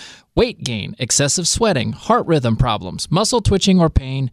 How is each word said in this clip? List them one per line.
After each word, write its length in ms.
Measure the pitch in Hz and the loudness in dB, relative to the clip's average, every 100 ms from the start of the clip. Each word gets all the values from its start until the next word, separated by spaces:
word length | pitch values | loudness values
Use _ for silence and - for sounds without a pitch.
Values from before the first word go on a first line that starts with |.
| - - _ - | -16 -20 _ 0
weight 260 | 240 - 127 | 0 -2 -6
gain, 280 | 113 98 - | -6 -8 -8
excessive 480 | 117 - 143 - 170 | -2 0 0 0 -2
sweating, 460 | - 226 151 110 | 0 0 0 -2
heart 340 | - - 233 - | -6 0 0 2
rhythm 300 | 160 123 110 | 0 2 2
problems, 520 | 120 107 90 - - | 0 0 -6 -8 -2
muscle 300 | 180 214 240 | -2 0 0
twitching 400 | 208 196 196 185 | 2 2 4 4
or 100 | 165 | 4
pain, 400 | - 135 135 131 | 2 -2 -4 -6